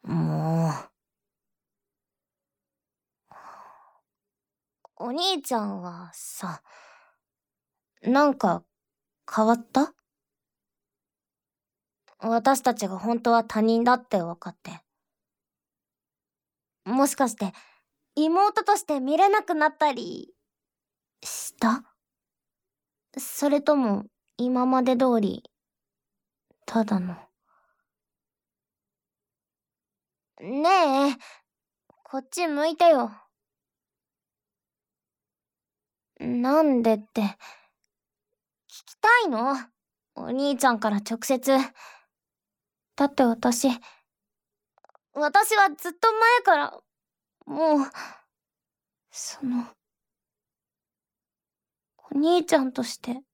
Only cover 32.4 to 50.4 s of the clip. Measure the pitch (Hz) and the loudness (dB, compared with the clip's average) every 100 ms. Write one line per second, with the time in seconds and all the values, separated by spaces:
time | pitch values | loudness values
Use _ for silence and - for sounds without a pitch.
32.4 | 339 285 311 311 349 294 233 208 _ _ | -4 -2 -2 4 6 6 2 -8 _ _
33.4 | _ _ _ _ _ _ _ _ _ _ | _ _ _ _ _ _ _ _ _ _
34.4 | _ _ _ _ _ _ _ _ _ _ | _ _ _ _ _ _ _ _ _ _
35.4 | _ _ _ _ _ _ _ _ 247 247 | _ _ _ _ _ _ _ _ -6 -2
36.4 | 247 294 311 247 226 214 214 - 202 - | 2 2 4 2 2 0 -2 -4 -4 -4
37.4 | - - _ _ _ _ _ _ _ _ | -20 -20 _ _ _ _ _ _ _ _
38.4 | _ _ _ - - - 427 480 415 226 | _ _ _ -20 -20 -2 2 4 2 -2
39.4 | 247 269 240 _ _ _ _ - - 254 | -2 -4 -8 _ _ _ _ -14 -8 -4
40.4 | 285 262 269 226 214 202 208 226 - 262 | -2 2 2 2 -2 -2 -4 -10 -2 -2
41.4 | 262 269 262 - - - _ _ _ _ | 2 0 0 -10 -20 -20 _ _ _ _
42.4 | _ _ _ _ _ - 285 277 247 233 | _ _ _ _ _ -2 -2 2 2 2
43.4 | 247 240 269 240 - _ _ _ _ _ | -2 0 -2 -2 -10 _ _ _ _ _
44.4 | _ _ _ _ _ _ _ - 294 392 | _ _ _ _ _ _ _ -4 2 2
45.4 | 427 427 392 294 370 330 453 440 453 494 | 4 4 2 2 -12 0 0 4 4 4
46.4 | 480 311 294 - _ _ _ _ _ _ | 4 2 0 -8 _ _ _ _ _ _
47.4 | - 285 320 294 269 - - - _ _ | -12 -2 2 2 0 -8 -18 -20 _ _
48.4 | _ _ _ _ _ _ _ - - - | _ _ _ _ _ _ _ -16 -14 -10
49.4 | 262 240 233 _ _ _ _ _ _ _ | -6 -6 -6 _ _ _ _ _ _ _